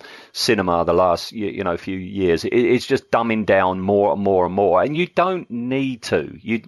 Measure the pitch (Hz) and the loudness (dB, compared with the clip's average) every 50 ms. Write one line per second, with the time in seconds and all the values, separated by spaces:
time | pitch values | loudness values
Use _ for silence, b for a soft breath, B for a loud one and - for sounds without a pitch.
0 | B B B B B B B - - - 113 101 92 90 87 85 82 85 85 90 | B B B B B B B -4 0 0 2 2 2 2 2 2 2 2 2 4
1 | 92 90 87 85 - - - 113 104 98 - - 98 90 85 - - 98 95 95 | 4 4 2 0 -4 -8 -10 -8 -6 -6 -4 -4 -4 -4 -4 -4 -6 -8 -8 -8
2 | 92 90 101 98 95 87 82 80 - 107 - 120 120 87 123 120 - - 135 127 | -8 -8 -4 -2 0 2 2 0 0 0 0 2 2 2 2 0 0 0 -2 -2
3 | - - - 117 117 117 110 110 104 98 101 95 95 92 92 92 92 98 104 101 | -2 0 -2 0 0 0 -2 0 0 2 2 2 2 2 0 -2 0 2 2 4
4 | 101 101 73 98 98 98 98 92 90 87 92 101 101 92 87 90 92 131 151 165 | 4 2 2 0 0 2 2 2 2 2 2 2 2 4 4 4 2 2 0 -2
5 | 180 170 - 175 175 185 190 175 - - 117 120 120 127 131 135 135 135 127 113 | -4 -2 0 0 0 0 -2 -6 -8 -8 -10 -8 -6 -4 -2 -2 -2 -4 -6 -8
6 | - - 110 85 71 - - 78 - 104 113 110 - | -6 -2 -2 -2 -2 -4 -10 -12 -6 -6 -6 -6 -4